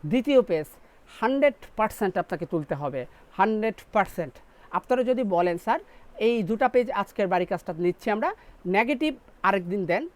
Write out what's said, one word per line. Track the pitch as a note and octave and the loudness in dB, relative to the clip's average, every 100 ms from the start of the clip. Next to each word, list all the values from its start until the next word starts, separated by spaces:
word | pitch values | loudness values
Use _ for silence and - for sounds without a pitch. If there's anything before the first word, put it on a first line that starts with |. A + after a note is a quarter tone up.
| D3+ | 0
দ্বিতীয় | A#3+ B3 C4+ | -2 4 4
পেজ | - D#3 D3+ - - - - - | 4 -2 -4 -14 -20 -20 -20 -4
হান্ড্রেড | A3+ C4+ C#4+ - - - | 0 4 2 0 -16 -4
পার্সেন্ট | G#3+ - G3+ F#3 | -4 0 -2 -2
আপনাকে | E3+ E3 E3 | -4 -6 -4
তুলতে | E3+ C#3+ C#3+ | -4 -4 -6
হবে, | C#3+ C3+ B2 - - | -4 -6 -10 -16 -20
হান্ড্রেড | - G3+ A3 A3 - - | 0 2 2 -2 -4 -2
পার্সেন্ট। | G#3+ F#3+ - D3+ - - - - | 0 0 -4 -8 -10 -20 -20 -8
আপনারা | F3+ - B3 | -8 -2 0
যদি | B3 B3 | 2 0
বলেন, | A3 F3 F3 F3 | 2 2 2 0
"স্যার, | - C#4 G4+ - - - | -2 -2 -4 -20 -20 -2
এই | A3 A#3 | 0 2
দুটা | F3 A3 B3+ | 0 0 2
পেজ | B3 A#3+ | 2 0
আজকের | G3+ G3 - G3 | -2 -4 -2 0
বাড়ি | F3+ F3 | 0 0
কাজটা | F3 - D#3+ | -4 -6 -2
নিচ্ছি | F3 F3+ - | -2 -2 -2
আমরা, | G#3 D4+ G#4+ - - F3 | -2 -2 -4 -16 -12 -2
নেগেটিভ | F#3+ A#3 C#4 D#4 C4+ - - | 0 2 0 -2 -4 -16 -2
আরেকদিন | F#3+ G3 F3 G3+ E3+ | 0 0 0 -4 0
দেন | F3 E4 | -2 -2